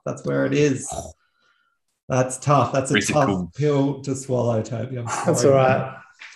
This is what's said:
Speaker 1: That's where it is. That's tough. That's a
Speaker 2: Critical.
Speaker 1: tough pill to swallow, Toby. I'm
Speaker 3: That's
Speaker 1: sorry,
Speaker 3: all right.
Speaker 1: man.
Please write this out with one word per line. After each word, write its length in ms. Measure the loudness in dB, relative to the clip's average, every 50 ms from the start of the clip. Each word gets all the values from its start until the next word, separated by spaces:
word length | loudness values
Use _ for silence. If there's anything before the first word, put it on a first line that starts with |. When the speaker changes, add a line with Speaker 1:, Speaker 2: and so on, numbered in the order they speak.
| -8
Speaker 1:
That's 180 | -8 -8 -6 -6
where 220 | -4 -2 0 0
it 80 | 0 2
is. 340 | 2 2 2 2 -2 -6 -8 -10 -10 -10 -12 -16 _ _ _ _ _ _ _ _ _ _ _ _ _ _ _ _ _ _ -2
That's 300 | 0 0 0 -2 -4 -4
tough. 340 | 0 2 4 4 4 2
That's 180 | 0 -2 -2 0
a 40 | 0
Speaker 2:
Critical. 500 | 0 0 0 2 2 2 2 0 -2 -4
Speaker 1:
tough 100 | -6 -6
pill 460 | -2 0 0 2 2 0 0 -2 -6
to 140 | -6 -8 -8
swallow, 460 | -6 -4 -4 -2 -2 0 0 -2 -2
Toby. 340 | -4 -4 -8 -8 -8 -8 -8
I'm 80 | -8 -8
Speaker 3:
That's 380 | -6 -6 -2 0 0 2 4
Speaker 1:
sorry, 100 | 6 6
Speaker 3:
all 60 | 6 6
right. 200 | 6 4 4 2
Speaker 1:
man. 160 | -2 -6 -10 -16 -20 -20 _ _ -20 -20 -20